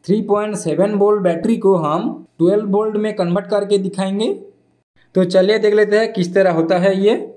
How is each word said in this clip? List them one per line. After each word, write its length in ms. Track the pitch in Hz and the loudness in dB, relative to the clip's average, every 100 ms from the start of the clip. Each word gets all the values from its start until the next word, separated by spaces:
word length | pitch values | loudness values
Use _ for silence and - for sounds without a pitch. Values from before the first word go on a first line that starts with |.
three 160 | - 208 | 0 -2
point 340 | 196 208 214 196 | 0 -2 -2 -6
seven 380 | 170 147 202 | -4 0 0
volt 280 | 208 202 208 | 2 2 2
battery 340 | 180 165 226 220 | 0 -2 -2 0
को 180 | 190 185 | 2 2
हम 260 | 151 160 226 - - _ | 0 -2 -4 -8 -18 _
twelve 280 | 165 208 208 | 0 2 0
volt 280 | 196 214 208 | -2 -2 -2
में 180 | 214 208 | -4 -4
convert 300 | 175 185 196 | -2 -2 -2
करके 320 | 208 202 202 | -4 0 -2
दिखाएंगे। 500 | 190 190 190 196 233 403 - _ _ _ _ _ _ | -2 -6 -4 -2 -4 -6 -12 _ _ _ _ _ _
तो 100 | 185 180 | -2 2
चलिए 320 | 185 185 214 | 2 2 2
देख 160 | 214 | 2
लेते 240 | 208 202 208 | 2 2 2
हैं 140 | 220 | 0
किस 220 | 208 175 | -2 0
तरह 180 | 190 185 | 2 2
होता 260 | 165 165 180 | 2 0 2
है 160 | 190 190 | 2 2
ये। 180 | 202 240 - | 2 0 -6